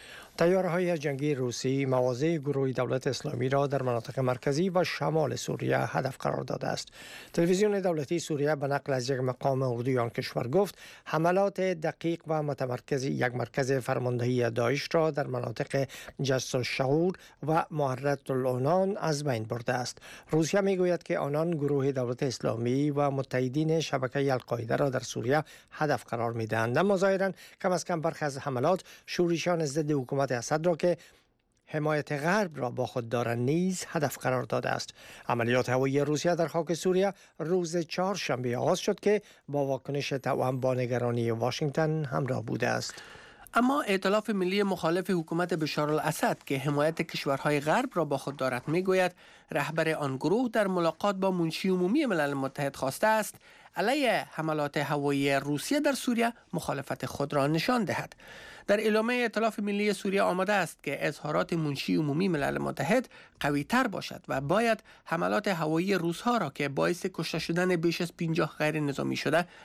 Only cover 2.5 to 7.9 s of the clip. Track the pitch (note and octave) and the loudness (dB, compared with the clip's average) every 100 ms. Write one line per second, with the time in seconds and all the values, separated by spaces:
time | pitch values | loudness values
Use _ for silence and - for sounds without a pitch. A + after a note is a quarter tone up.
2.5 | C3+ C3+ B2+ B2 B2+ D3 B2 - B2 B2+ | 0 0 0 0 0 -2 -4 -4 -2 0
3.5 | C#3 C#3 C3+ B2+ A#2+ A#2 C3+ B2+ B2+ - | 2 2 0 0 -2 -2 -2 0 0 0
4.5 | C#3+ F#3+ F3+ E3 - D#3 D#3 C#3+ A#2+ - | 0 2 2 0 0 0 0 0 -2 -4
5.5 | C3+ C3 C3 C3 E3 D3+ - C#3+ C#3 C3+ | -4 0 0 0 -2 -4 -4 -4 -2 -4
6.5 | - C#3 - - - - - - - E3+ | -4 -4 -4 -8 -16 -18 -18 -6 0 2
7.5 | F#3 G#3+ G3+ F#3 | 4 4 2 2